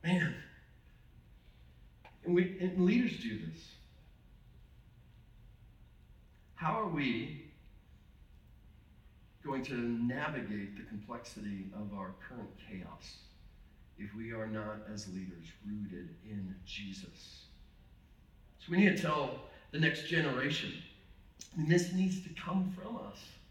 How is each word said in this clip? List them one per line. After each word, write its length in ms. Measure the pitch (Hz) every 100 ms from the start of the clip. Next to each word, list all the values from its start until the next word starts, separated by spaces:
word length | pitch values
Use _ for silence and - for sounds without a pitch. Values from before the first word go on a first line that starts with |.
Man, 300 | 165 180 156 - - - - - - - - - - - - - - - - - - -
and 100 | 175
we, 220 | 175 180 -
and 240 | 180 185
leaders 340 | 180 240 233 -
do 200 | 233 170
this. 280 | 160 - - - - - - - - - - - - - - - - - - - - - - - - - - - - - -
How 260 | - 160 226
are 80 | 196
we 640 | 147 131 - - - - - - - - - - - - - - - - - - - - - - -
going 180 | 143 135
to 100 | 127
navigate 1000 | 123 120 117 120 139 151 139 104 104 98 -
the 80 |
complexity 840 | - 104 - 120 - 107 101 98 95
of 220 | 104 101 101
our 160 | 95 - -
current 220 | 123 - - -
chaos 480 | 95 - - - - - - - - - - - -
if 160 | 101
we 180 | 107 113
are 140 | 113 110
not, 360 | 110 104 107 104
as 160 | 104 95
leaders, 380 | 92 92 82 82 - 104
rooted 440 | 104 98 87 87 - 107
in 260 | 101 92 95
Jesus? 840 | - - 101 95 92 - - - - - - - - - - - - - - -
So 120 | -
we 80 | 175
need 180 | 202 -
to 60 |
tell 380 | 160 - 127 - - - -
the 60 | 156
next 300 | 160 - -
generation, 680 | 165 139 123 139 156 95 - - - - - - - - -
and 120 | 151
this 220 | 175 175
needs 300 | 185 190 -
to 60 | 165 -
come 300 | 175 190 185 -
from 180 | 220 233
us. 220 | - - - - -